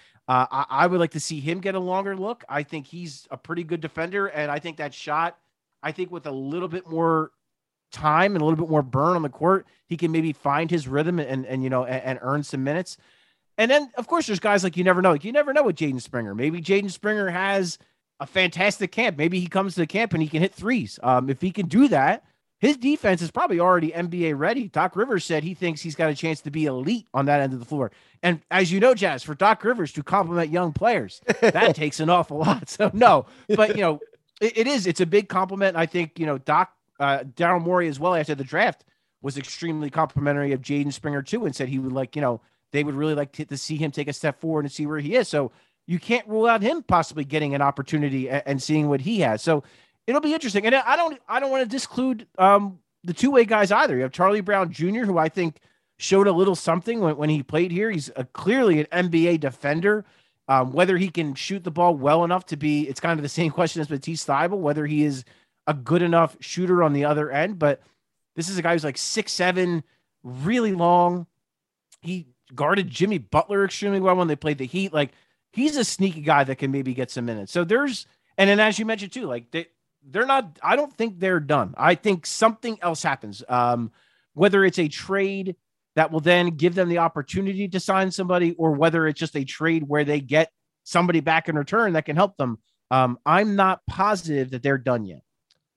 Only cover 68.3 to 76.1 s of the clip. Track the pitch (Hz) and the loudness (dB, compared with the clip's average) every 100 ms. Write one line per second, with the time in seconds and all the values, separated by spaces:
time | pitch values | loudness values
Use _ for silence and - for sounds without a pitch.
68.3 | - 170 185 165 170 147 131 - 220 202 | -10 -6 -2 0 0 -2 -6 -6 -6 -4
69.3 | - 180 180 180 165 - _ _ _ 123 | -2 0 0 0 -2 -6 _ _ _ -16
70.3 | 127 160 247 220 180 170 175 175 180 170 | -6 -2 0 0 2 4 4 4 0 -8
71.3 | _ _ _ _ _ _ _ 165 185 131 | _ _ _ _ _ _ _ -8 -8 -10
72.3 | _ _ 123 147 196 147 120 196 185 104 | _ _ -4 0 0 -2 0 0 -2 0
73.3 | 151 - 202 196 - 202 196 185 185 165 | 0 2 0 -2 -2 -2 2 2 2 2
74.3 | 147 156 143 127 180 196 156 143 _ _ | -2 -2 -4 -4 -4 -2 -2 -2 _ _
75.3 | _ _ 220 302 294 202 - 190 | _ _ -2 0 0 -2 0 -2